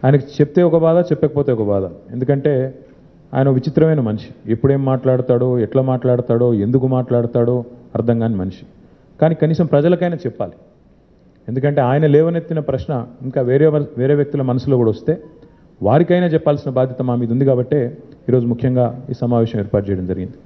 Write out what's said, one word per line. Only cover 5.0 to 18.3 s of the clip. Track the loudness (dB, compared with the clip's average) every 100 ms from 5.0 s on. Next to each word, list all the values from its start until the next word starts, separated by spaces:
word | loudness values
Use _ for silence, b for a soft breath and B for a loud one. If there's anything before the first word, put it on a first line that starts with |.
| 0 0 0 0 0 0 0
ఎట్లా | 0
మాట్లాడతాడో, | 0 0 0 0 0 0 2 2 2
ఎందుకు | 0 2
మాట్లాడతాడో | -2 0 0 0 0 0 0 -4 -16 -14 -6
అర్థం | -2 0
కాని | 0 -2
మనిషి. | -6 -8 -20 -20 b b b 0
కానీ | 0 2
కనీసం | 0 0 2
ప్రజలకైనా | 2 2 0 -2 -4 -8
చెప్పాలి, | -8 -10 -10 -20 _ _ _ _ _ _ _ -8
ఎందుకంటే | -4 -2 0 2
ఆయన | 2 4
లేవనెత్తిన | 4 4 0 -4 -6 -4
ప్రశ్న | -4 -4 -6 -6 -10
ఇంకా | -6 -2 0
వేరే | 4 4
వర్-, | 2 -4 -2
వేరే | 0 2
వ్యక్తుల | 0 -2 0
మనసులో | -2 0 2
కూడా | 2 0
వస్తే | -4 -4 -6 -20 b b b _
వారికైనా | 2 2 4 2 2
చెప్పాల్సిన | 0 0 -2 -2 -2
బాధ్యత | -2 -2
మా | -2
మీద | -2 0
ఉంది. | 0
కాబట్టే | 2 2 0 -2 -2 -6 -20 -14
ఈరోజు | -2